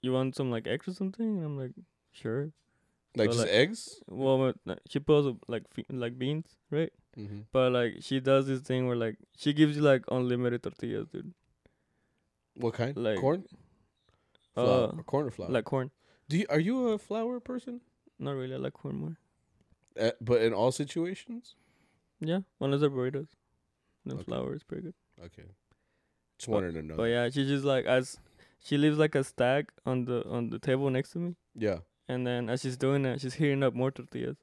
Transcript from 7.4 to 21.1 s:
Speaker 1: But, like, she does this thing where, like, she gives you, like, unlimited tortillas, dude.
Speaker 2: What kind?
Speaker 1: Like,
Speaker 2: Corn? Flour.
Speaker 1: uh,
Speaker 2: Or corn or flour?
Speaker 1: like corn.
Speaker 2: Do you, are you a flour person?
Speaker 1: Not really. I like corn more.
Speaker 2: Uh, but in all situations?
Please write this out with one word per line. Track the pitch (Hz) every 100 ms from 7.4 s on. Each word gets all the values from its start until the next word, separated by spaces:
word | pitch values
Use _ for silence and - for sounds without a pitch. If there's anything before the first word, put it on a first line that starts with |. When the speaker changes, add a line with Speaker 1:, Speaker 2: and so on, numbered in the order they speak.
| 110
Speaker 1:
But, | 131 127
like, | 123 120 -
she | - 135
does | 131 135 135
this | 131
thing | 131 127 127
where, | 120
like, | 113 - - _
she | -
gives | 147 151 147
you, |
like, | 147 135 -
unlimited | 127 123 123 123 120
tortillas, | - - 117 104 -
dude. | - - 175 _ _ _ _ _ _ _ _ _ _ _ -
Speaker 2:
What | 120
kind? | - 120 143
Speaker 1:
Like, | 113 104
Speaker 2:
Corn? | 127 175 190 - _ _ _ _ _ _ _ _ _
Flour. | - 123 127 113
Speaker 1:
uh, | 165
Speaker 2:
Or |
corn | - 139 147
or |
flour? | - 90
Speaker 1:
like | 123
corn. | 107 135 127 _ _ _ _
Speaker 2:
Do | 156
you, | 214
are | 151
you | 165 262 247
a | 214
flour | - 214 226 247
person? | - 254 - 240 _ _ _ _
Speaker 1:
Not | 139
really. | 139 127
I | 131
like | 131
corn | - 143 139
more. | 156 165 _ _ _ _ _ _ _ -
Speaker 2:
Uh, | 113 -
but | 113 120
in | 113
all | 101 120
situations? | 127 143 - 165